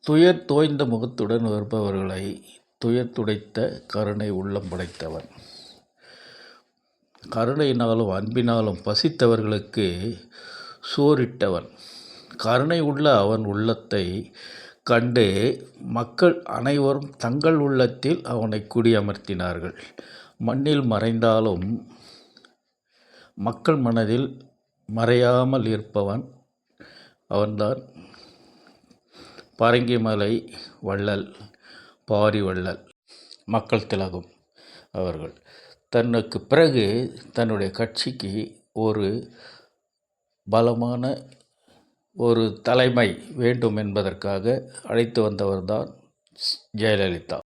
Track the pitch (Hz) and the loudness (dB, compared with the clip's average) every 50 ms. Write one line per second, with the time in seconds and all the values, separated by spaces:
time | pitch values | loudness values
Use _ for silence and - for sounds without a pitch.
0 | _ - 151 156 170 180 180 170 - - 143 147 156 151 147 139 147 123 117 110 | _ 2 6 6 8 6 6 2 0 0 2 2 2 2 2 0 0 0 0 -2
1 | 113 123 123 - 120 104 113 117 117 113 107 104 104 104 113 110 107 101 98 95 | -2 -6 -6 -6 -2 0 0 0 0 0 -2 -2 -4 -4 -4 -2 -2 -2 -2 -2
2 | 98 95 95 92 98 98 95 - - - - _ _ _ _ _ - 120 117 123 | -4 -4 -6 -6 -8 -8 -10 -12 -16 -20 -20 _ _ _ _ _ -2 0 0 0
3 | 123 120 - - 110 104 107 104 - - - 110 101 - - - - _ - 101 | 0 -4 -4 -4 -2 -2 -2 -4 -6 -10 -6 -4 -4 -4 -4 -8 -16 _ -4 -4
4 | 107 104 104 104 107 104 101 92 95 101 98 101 95 92 85 90 92 85 - - | -2 -2 -2 -4 -4 -4 -4 -4 -4 -4 -6 -6 -6 -6 -8 -8 -8 -10 -10 -12
5 | - 80 80 160 - - - - - - - - - - - _ _ _ _ _ | -10 -10 -10 -10 -12 -14 -20 -20 -20 -20 -20 -20 -20 -20 -20 _ _ _ _ _
6 | _ - - - - - - - - - - _ _ _ _ _ _ _ _ _ | _ -20 -20 -20 -20 -20 -20 -20 -20 -20 -20 _ _ _ _ _ _ _ _ _
7 | _ _ _ _ - - - 113 113 117 135 151 151 139 127 120 120 113 113 113 | _ _ _ _ -18 -8 -2 -2 0 0 0 0 0 0 2 2 2 2 2 2
8 | 113 101 92 98 101 107 117 127 120 120 117 113 110 107 95 87 - - 104 - | 2 0 0 -2 -4 -2 -2 0 2 2 2 2 2 0 -2 -4 -4 -4 -2 0
9 | - 165 160 - 127 117 117 110 107 107 107 104 101 - - 113 104 90 87 87 | 0 0 0 4 4 4 4 4 2 0 -2 -2 -4 -4 -4 -2 -2 0 -2 -4
10 | 92 113 113 - - - _ - - - - - - - - _ - - - - | -6 -8 -8 -10 -16 -20 _ -20 -20 -20 -20 -20 -20 -20 -20 _ -14 -8 -2 2
11 | 143 147 151 135 123 123 - - - 98 92 85 - - - - - - - - | 4 4 4 4 2 -2 -2 -2 -2 -2 -2 -4 -6 -10 -20 -20 -20 -20 -20 -20
12 | - - - - - - - - - 110 120 127 139 151 170 165 151 147 143 139 | -20 -20 -20 -20 -20 -20 -14 -6 -2 0 2 2 2 2 0 0 0 0 0 2
13 | 151 147 135 107 98 101 110 110 110 104 101 101 107 113 113 - - - - 104 | 4 4 6 6 4 4 2 0 -2 -2 -2 0 0 0 -2 -2 -4 -4 -2 -2
14 | 92 87 90 104 117 - - - - - - - - - - _ _ - 123 117 | -2 -2 -4 -8 -10 -12 -18 -20 -20 -20 -20 -20 -20 -20 -20 _ _ 2 2 2
15 | 117 123 120 123 113 98 95 98 107 131 - - - - _ - - 123 117 117 | 2 2 4 4 4 4 4 2 0 0 -2 -4 -10 -20 _ -16 -12 -8 -6 -6
16 | 117 107 - - 185 175 170 175 - - - - 117 135 143 143 139 135 139 135 | -6 -6 0 4 4 4 4 4 -6 -8 -8 -4 -2 0 0 2 2 0 0 -2
17 | 143 139 - - - 120 123 143 147 160 165 156 143 139 135 131 127 123 127 - | -4 -10 -12 -6 -4 -2 -2 2 2 2 4 4 2 2 2 4 2 2 0 -2
18 | - 135 170 175 - - 123 117 107 110 107 107 101 - - 120 113 117 113 107 | -2 -2 -2 -2 -2 -6 -4 -2 -2 -2 -4 -4 -6 -4 -2 2 4 4 4 4
19 | 101 101 98 - - - 101 90 90 90 87 82 82 90 - - - - - - | 2 0 -6 -8 -8 -8 -6 -4 -4 -4 -4 -6 -8 -10 -12 -12 -20 -20 -20 -20
20 | - - - - - - _ _ 113 113 117 131 139 147 151 143 135 120 110 101 | -20 -20 -20 -20 -20 -20 _ _ -4 -2 -2 0 0 2 2 2 2 2 0 2
21 | 107 113 113 113 117 113 110 110 110 110 95 87 92 98 117 113 - - - - | 2 0 0 2 4 4 4 4 2 2 0 -2 -2 -4 -6 -6 -8 -14 -20 -20
22 | - - - - _ _ _ _ _ _ _ _ _ _ _ _ _ _ _ _ | -20 -20 -20 -20 _ _ _ _ _ _ _ _ _ _ _ _ _ _ _ _
23 | _ _ _ - - _ _ - 98 113 110 - - - 160 147 131 117 113 117 | _ _ _ -20 -20 _ _ -8 -6 -6 -6 -2 0 2 2 2 2 2 2 2
24 | 113 104 113 120 139 139 135 - - _ _ _ _ _ _ _ _ - 104 113 | 2 2 0 0 0 -4 -6 -12 -20 _ _ _ _ _ _ _ _ -8 -4 0
25 | 117 117 123 123 123 120 123 123 127 131 135 135 110 110 110 104 107 - - 107 | 2 4 4 6 6 4 4 4 4 2 0 0 0 0 -2 -4 -4 -4 -2 -2
26 | 101 98 101 123 131 131 - - _ _ _ _ _ _ _ _ - - - - | -2 0 -2 -6 -6 -10 -16 -20 _ _ _ _ _ _ _ _ -20 -20 -20 -20
27 | - _ _ _ _ _ 98 101 104 107 107 104 104 104 131 131 - - - - | -20 _ _ _ _ _ 0 0 0 0 -2 -2 -2 -2 -2 -6 -10 -18 -20 -20
28 | - - - - - - - _ _ _ _ _ _ - _ _ _ _ _ _ | -20 -20 -20 -20 -20 -20 -20 _ _ _ _ _ _ -20 _ _ _ _ _ _
29 | _ _ _ - - - - - - _ _ - 113 117 120 123 123 117 123 117 | _ _ _ -20 -20 -20 -20 -20 -20 _ _ 2 4 4 4 4 2 2 0 0
30 | 110 113 110 104 104 101 113 113 - - - - - - - _ - 107 98 98 | 2 0 0 0 0 0 0 -2 -4 -8 -20 -20 -20 -20 -20 _ -6 -6 -4 -2
31 | 101 104 104 98 95 98 - - 107 104 _ _ _ - - - - - _ _ | 0 -2 -2 -2 -4 -8 -12 -20 -20 -20 _ _ _ -20 -20 -20 -20 -20 _ _
32 | _ - 110 104 104 107 104 107 101 95 92 92 92 92 90 - - _ _ _ | _ -2 2 4 4 4 2 2 -2 -2 -2 -4 -4 -6 -8 -10 -14 _ _ _
33 | _ _ - - - _ - _ _ - 107 113 - - - 110 - - - 98 | _ _ -20 -20 -20 _ -20 _ _ -4 -4 -4 -2 0 -2 -2 0 -2 -4 -4
34 | 95 92 90 90 90 - _ _ _ _ _ _ - - - - _ _ _ 95 | -4 -4 -6 -10 -12 -14 _ _ _ _ _ _ -20 -20 -20 -20 _ _ _ -6
35 | 92 90 82 78 78 160 - _ _ _ - - - - - _ _ _ - 120 | -4 -4 -6 -6 -10 -14 -16 _ _ _ -20 -20 -20 -20 -20 _ _ _ 0 0
36 | 117 123 117 117 107 - - 104 - - 135 151 165 156 135 123 107 98 104 117 | 0 2 0 -2 -2 -2 -8 -10 -2 2 4 6 6 6 4 2 2 2 0 -2
37 | 127 - - - - - - - 117 113 110 101 98 95 98 - 113 110 - - | -4 -6 -8 -14 -20 -10 -4 -2 -2 0 0 -2 -2 -4 -2 -4 -6 -6 -4 -6
38 | - 131 127 127 - 98 95 110 110 - - - _ _ _ 107 110 110 107 107 | -6 -6 -8 -8 -10 -8 -6 -6 -8 -8 -12 -20 _ _ _ -2 0 0 0 0
39 | 101 95 104 120 - - - - - - - - _ _ _ _ _ _ _ _ | 0 -2 -2 -4 -8 -10 -20 -20 -20 -20 -20 -20 _ _ _ _ _ _ _ _
40 | _ _ _ _ _ _ _ _ _ - 104 113 117 117 120 117 117 120 123 123 | _ _ _ _ _ _ _ _ _ 0 2 4 4 4 2 0 -2 -4 -4 -4
41 | 123 131 139 - - - - _ _ _ _ _ _ _ _ _ _ _ _ _ | -4 -4 -6 -6 -10 -20 -20 _ _ _ _ _ _ _ _ _ _ _ _ _
42 | _ _ _ 185 120 120 117 113 113 110 95 - - - 123 127 127 127 120 123 | _ _ _ 0 2 4 4 4 2 0 -2 -4 0 2 4 4 4 4 4 4
43 | 117 101 87 - - - - 143 123 117 123 120 120 113 104 104 107 104 98 104 | 2 2 0 -4 -12 -14 -6 0 0 0 2 2 0 0 0 0 -4 -2 -2 -2
44 | 98 95 92 98 - 98 101 98 95 113 127 135 127 - - - - - - 117 | -2 -2 -4 -6 -6 -4 -4 -2 -2 -2 -2 -2 -4 -10 -20 -20 -10 -2 0 0
45 | 117 113 117 120 110 107 104 95 104 98 98 95 90 92 107 113 - - - - | 0 2 2 0 0 0 0 -2 -2 -2 -2 -2 -2 -4 -4 -4 -4 -6 -12 -20
46 | _ _ _ _ _ _ _ - - - - - _ _ _ 107 107 110 107 98 | _ _ _ _ _ _ _ -10 -8 -8 -8 -8 _ _ _ -2 2 2 2 2
47 | 98 95 90 82 - - - 71 - _ | 2 0 -2 -4 -6 -8 -10 -10 -10 _